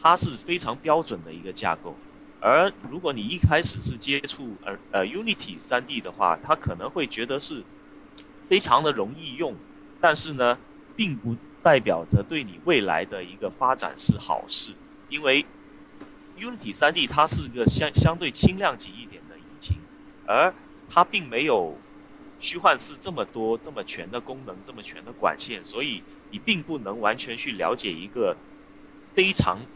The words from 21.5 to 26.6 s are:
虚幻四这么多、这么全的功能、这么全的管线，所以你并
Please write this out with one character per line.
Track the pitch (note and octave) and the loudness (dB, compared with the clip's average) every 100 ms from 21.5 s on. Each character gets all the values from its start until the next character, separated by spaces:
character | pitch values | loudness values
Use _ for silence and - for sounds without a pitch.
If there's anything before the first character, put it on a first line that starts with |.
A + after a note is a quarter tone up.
| A2 E2 C#2 - - - - - - | 2 0 -6 -18 -20 -20 -20 -20 -12
虚 | - F3 | -8 0
幻 | F#3 C3 | 2 2
四 | - D3 | 0 -8
这 | G3 | -8
么 | D3+ | -6
多、 | G2+ A#2 A2 A2+ | -6 -4 -2 -2
这 | D#3+ | -4
么 | B2+ | -12
全 | F#2+ - F2 | -10 -10 -8
的 | A#2+ | -10
功 | - C3 | -10 -14
能、 | C3 F#2 | -14 -16
这 | G2+ | -16
么 | A#2 | -18
全 | G2+ E2+ | -16 -18
的 | G#2 | -18
管 | B2+ G2 D2 | 0 0 0
线， | - G#2 | -4 -6
所 | F2 G#2+ | -10 -6
以 | C3+ G#2 - - - | -4 -6 -12 -20 -14
你 | G#2 | -8
并 | - F#3+ | -2 -2